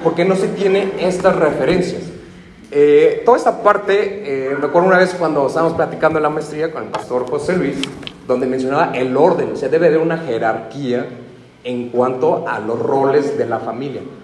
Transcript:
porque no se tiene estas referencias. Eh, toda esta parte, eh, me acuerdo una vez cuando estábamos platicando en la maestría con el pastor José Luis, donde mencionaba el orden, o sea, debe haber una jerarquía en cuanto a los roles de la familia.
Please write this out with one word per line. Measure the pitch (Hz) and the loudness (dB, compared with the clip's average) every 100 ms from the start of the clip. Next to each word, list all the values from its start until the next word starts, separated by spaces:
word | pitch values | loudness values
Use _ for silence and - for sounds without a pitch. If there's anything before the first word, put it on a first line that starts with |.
porque | 165 165 180 | 0 0 0
no | 190 | 2
se | 202 | 0
tiene | - 196 190 196 139 | 0 0 2 0 -2
estas | 170 180 190 165 | -2 2 2 4
referencias. | 151 - 135 180 175 - - - - - - - - | 2 2 0 0 0 -4 -10 -16 -18 -20 -20 -20 -6
Eh, | 147 147 147 160 - - | 4 6 8 6 4 4
toda | 247 | 4
esta | - - | 4 2
parte, | 202 202 - 196 196 - 143 | 2 2 2 0 0 -4 -6
eh, | 135 135 143 | -4 -4 -2
me | 147 | 0
acuerdo | 170 180 | 2 4
una | 180 | 4
vez | 185 | 4
cuando | 180 165 147 139 | 2 -2 0 0
estábamos | 156 165 165 | 2 0 0
platicando | 156 160 156 160 | -2 0 0 2
en | |
la | 151 | 0
maestría | 156 151 151 160 | -2 -6 -6 -6
con | 151 | -6
el | 107 | -8
pastor | 98 - 123 123 | -10 -4 -4 -2
José | 147 - 190 | -4 -2 -2
Luis, | 139 - - - - - - | -2 -4 -8 -10 -14 -16 -4
donde | 127 131 | -2 0
mencionaba | 127 131 143 165 165 | -2 -2 0 0 -2
el | 131 131 | -2 2
orden, | 160 - 135 | 2 2 -2
o | - | -4
sea, | 131 | 0
debe | 156 170 | 2 4
haber | 160 | 4
una | 160 165 | 2 -2
jerarquía | 131 113 113 110 - 139 135 123 123 - - - - - | -4 -2 -2 -2 -6 -8 -4 -4 -4 -12 -18 -20 -20 -18
en | 123 123 120 | -10 -8 -4
cuanto | 120 123 131 156 175 - | 0 0 2 0 0 -2
a | 120 | -6
los | 107 113 | -4 -4
roles | 117 135 135 143 139 - | 0 0 2 2 0 -2
de | 113 | -2
la | 113 | -4
familia. | 120 117 139 117 90 98 | -6 -8 -8 -8 -12 -16